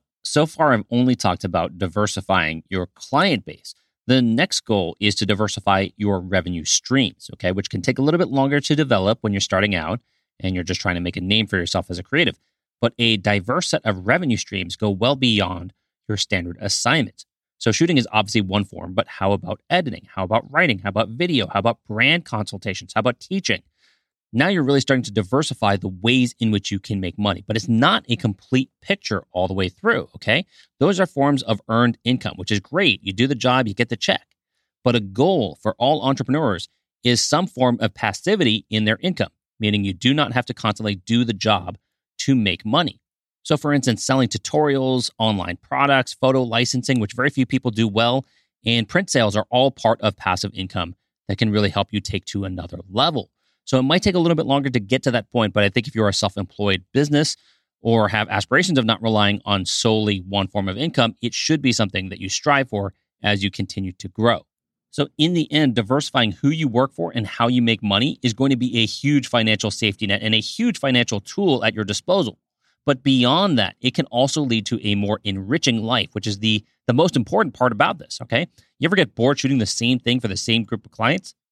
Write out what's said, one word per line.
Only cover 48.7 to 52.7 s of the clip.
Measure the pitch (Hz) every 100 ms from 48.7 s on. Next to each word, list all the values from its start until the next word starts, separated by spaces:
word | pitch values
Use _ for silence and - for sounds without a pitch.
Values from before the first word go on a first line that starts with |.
| 117 110
print | 180 190
sales | 139 107
are | 107 -
all | 123 135
part | - 110 117
of | 107
passive | - 95 92 101
income | - 95 95 85 - _ _ -
that | 98
can | 110
really | 104 98
help | 101 98
you | 101
take | - 98
to | - 101
another | 95 90 85